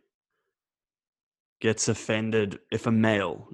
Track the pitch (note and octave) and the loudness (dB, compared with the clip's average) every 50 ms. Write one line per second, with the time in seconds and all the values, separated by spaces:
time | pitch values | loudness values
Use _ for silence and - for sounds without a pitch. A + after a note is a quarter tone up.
0 | _ _ _ _ _ _ _ _ _ _ _ _ _ _ _ _ _ _ _ _ | _ _ _ _ _ _ _ _ _ _ _ _ _ _ _ _ _ _ _ _
1 | _ _ _ _ _ _ _ _ _ _ _ _ - A2+ A2 - - A#2+ A2 - | _ _ _ _ _ _ _ _ _ _ _ _ 0 0 0 2 0 -2 -2 -2
2 | - - A2 A2 A2+ A2 A2+ A2 G#2 G2 - - - _ - A2 - A#2+ A2+ A2 | -2 -2 -2 -2 -2 0 0 0 0 0 -4 -10 -8 _ -6 -4 0 2 2 4
3 | A2 A2 G#2+ G2+ F#2+ E2+ C2+ - - - | 4 4 4 2 0 -2 -6 -8 -12 -8